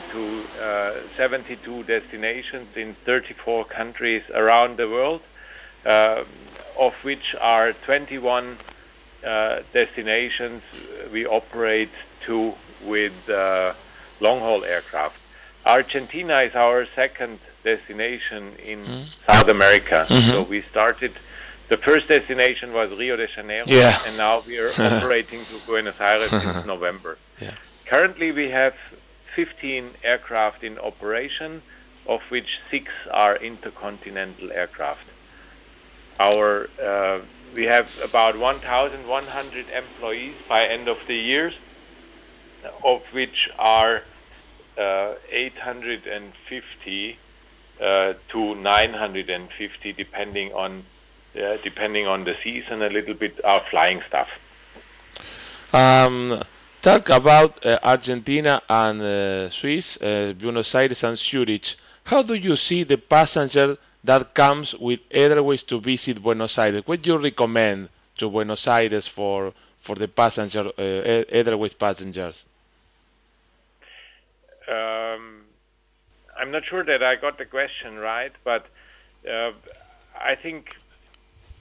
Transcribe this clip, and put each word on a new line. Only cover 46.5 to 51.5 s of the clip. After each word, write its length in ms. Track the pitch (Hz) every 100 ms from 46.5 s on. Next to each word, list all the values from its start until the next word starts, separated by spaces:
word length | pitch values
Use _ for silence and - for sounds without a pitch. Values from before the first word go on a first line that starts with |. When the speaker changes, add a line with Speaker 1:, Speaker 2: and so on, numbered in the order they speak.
| 127 - - 92 98 104 117 _ - _ _ _ -
Speaker 1:
uh, 340 | 98 98 95 92 -
to 240 | 113 107
nine 400 | 101 98 104 113
hundred 340 | 110 107 95 90
and 220 | 90 90
fifty, 420 | - 104 - 104
depending 580 | 98 98 95 101 101 98
on, 320 | - 95 95 92 _ _ _ _ -
uh, 200 | 101